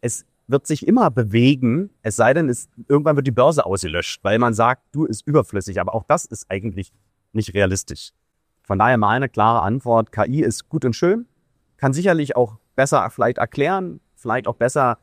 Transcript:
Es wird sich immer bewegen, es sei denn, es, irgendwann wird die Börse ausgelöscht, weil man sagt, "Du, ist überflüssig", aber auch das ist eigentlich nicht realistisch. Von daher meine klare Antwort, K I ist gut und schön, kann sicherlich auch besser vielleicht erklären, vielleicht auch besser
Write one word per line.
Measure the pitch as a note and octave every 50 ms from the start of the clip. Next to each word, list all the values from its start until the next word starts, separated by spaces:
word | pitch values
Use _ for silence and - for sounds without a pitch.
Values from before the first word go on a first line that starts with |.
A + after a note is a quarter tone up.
Es | - A#2+ - - - _ _ _ _
wird | - C#3 C#3 _
sich | - D#3 C#3+ -
immer | D#3 G#3 B3+ A3+ E3
bewegen, | A#2 B2+ A#2 G#2 G2 A#2 A#2+ C3 D3 C3+ B2+ A#2 A#2 D#3 G3 G3+ _ _ _
es | A2 G#2
sei | - A2+ A#2 C3+
denn, | E3 E3 C3+
es, | B2 - - _ _ - A#2 _
irgendwann | C#3 D3 D3+ D#3+ D3+
wird | C#3+ C3+
die | C3+ A#2
Börse | A2 B2 D3 E3+ D3 -
ausgelöscht, | E2+ F#2+ F#2+ - E2+ D#2 F2 E2+ - - - _
weil | G2 G#2 A#2
man | A#2+ A#2+ A2+
sagt, | G2+ A#2 A#2+ B2+ _ _ _ _
"Du, | C#3+ D#3+
ist | C3 A2 G#2 -
überflüssig", | - D3 D3+ A#2 - - G2 F#2+ - F#2 G2
aber | F2 F#2 G#2
auch | A2+ -
das | _ D3 D#3+ -
ist | - - - - _
eigentlich | F#2+ G2 F#2+ A#2 F2+ G2 G2 _ _ _ _ _ _ _ _ _ _
nicht | A2 G#2+ - F2+
realistisch. | G2+ G2+ F#2+ F#2+ F#2+ - - - - - - _ _ _ _ _ _ _ _ _ _ _
Von | _ G2+ F#2+
daher | G#2 A#2+ B2+
meine | A#2 G#2+ G2+ A2 B2+ C#3 B2+
klare | _ - G#2 A2 A#2 A#2+ D#2+
Antwort, | G2 A2+ C3+ - B2 A#2 A2+ A2+ - -
K | G#2+ G#2+
I | - B2+ D3+ -
ist | - G#3+ - - _
gut | - D#3+ -
und | B2+ A#2
schön, | - - F3 G3 A#3 A#3+ _ _ _ _ _ _ _ _ _ _
kann | _ - C3+ C3
sicherlich | D3 F3+ G3 F3 D#3+ D3 C3 -
auch | B2 B2 A2 A2 - _ _ _
besser | - C3 C#3 - C#3 F#2+ -
vielleicht | - - G#2+ A#2 B2 -
erklären, | - A#2+ - - C#3 D#3+ F#3+ G3 F#3+ F3 E3+ - _ _ _
vielleicht | _ _ A#2+ A2 B2+ -
auch | - B2
besser | _ A#2 B2+ - D3+ C3+ B2 A#2 -